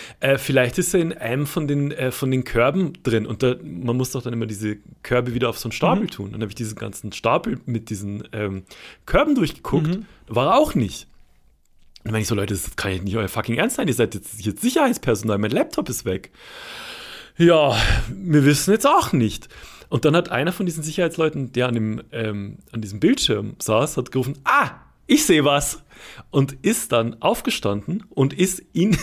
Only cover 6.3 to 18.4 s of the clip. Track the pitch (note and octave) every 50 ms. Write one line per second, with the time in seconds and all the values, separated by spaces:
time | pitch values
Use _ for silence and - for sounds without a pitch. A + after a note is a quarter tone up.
6.3 | G#2+ G#2+ G#2+ G2+ A2 A#2 A#2 G#2+ G#2+ - A2 G#2 G2 - - G#2 - - - A2+
7.3 | C3 E3 - A3+ C#3+ B2+ - - A#2 A2+ A2+ - A2 F#2+ G2+ G2+ G2+ G#2+ - -
8.3 | - G#2+ G#2 G2+ G2 F#2+ F#2+ - - - - - - - _ - - G3+ D4 D#4
9.3 | D4 B3+ F3 C#3 - - - - - D#3 D#3 D#3 F3 G3+ G#3 - - - _ -
10.3 | A2 A#2+ C3 D#3 G#3 C#4 D#4 D4+ - F3 A2+ F#2+ - - - - - - - -
11.3 | _ _ _ _ _ _ _ _ _ _ - - - - - A2+ A2 A2 G#2+ -
12.3 | A#2 G2+ G2+ G2+ G#2 F#2 - - - - - G2+ F#2+ F2+ F2+ G2 F#2+ A2+ G#2 F#2+
13.3 | - - - - A2 C3 F#3 A#3+ - - C4+ E3 B2 - A#2 G2+ - - - -
14.3 | - - - G#2+ F#2+ - - B3 - E4 D4 B3 F#3+ - - C3 A2+ G2 - A2
15.3 | G#2 G2 G#2 G#2 B2+ G#3 D#4+ - - - - - - - - G#2 F#2 - - -
16.3 | _ - - - - - - - - - - - - - - - - - - -
17.3 | _ - E3+ E3+ E3+ D#3 D3+ C#3 A#2 G#2+ - - - - - - B2+ G3 G3 F3
18.3 | D3+ D3+